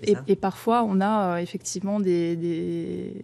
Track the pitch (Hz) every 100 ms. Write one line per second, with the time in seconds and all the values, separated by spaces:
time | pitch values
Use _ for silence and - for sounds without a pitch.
0 | 208 196 139 190 190 - 226 240 220 190
1 | 196 220 185 175 175 185 - 185 196 208
2 | 185 175 170 170 170 165 175 170 175 180
3 | 185 196